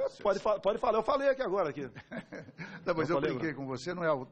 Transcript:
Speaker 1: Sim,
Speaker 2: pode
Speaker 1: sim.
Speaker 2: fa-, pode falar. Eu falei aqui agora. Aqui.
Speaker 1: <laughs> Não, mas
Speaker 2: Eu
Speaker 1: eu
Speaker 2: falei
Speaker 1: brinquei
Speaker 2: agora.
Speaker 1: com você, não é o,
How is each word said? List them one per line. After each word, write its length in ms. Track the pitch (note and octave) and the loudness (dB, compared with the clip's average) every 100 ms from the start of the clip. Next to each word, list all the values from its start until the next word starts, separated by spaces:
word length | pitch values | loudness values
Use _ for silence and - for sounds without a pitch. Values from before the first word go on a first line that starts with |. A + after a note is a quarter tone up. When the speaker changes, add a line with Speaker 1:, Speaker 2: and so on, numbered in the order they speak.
| C4+ | 0
Speaker 1:
Sim, 120 | - | 0
Speaker 2:
pode 160 | G3+ G3 | 0 2
Speaker 1:
sim. 60 | |
Speaker 2:
fa-, 160 | A3 G3 | 2 2
pode 180 | G3 A3+ | 2 2
falar. 200 | B3 A3 | 2 2
Eu 40 | |
falei 260 | A3 C#4+ C#4 | 4 4 4
aqui 100 | C4 | 2
agora. 280 | A3+ G3 D#3 | 2 2 0
Aqui. 120 | C#3 | -2
Speaker 1:
<laughs> 1000 | C3 - - A#3+ - - - - D#3+ E3+ | -8 -10 -12 -12 -10 -14 -14 -12 -12 -8
Não, 100 | F3+ | -2
mas 140 | D#3+ D#3 | 0 2
Speaker 2:
Eu 80 | C#3+ | 2
Speaker 1:
eu 40 | |
Speaker 2:
falei 100 | D3+ | 0
Speaker 1:
brinquei 200 | B2+ D#3+ | 0 -4
Speaker 2:
agora. 40 | |
Speaker 1:
com 120 | C#3+ C3 | -4 -6
você, 280 | B2+ F3 | -6 -6
não 80 | F3+ | -2
é 100 | E3 | 0
o, 140 | C#3 B2+ | 0 -2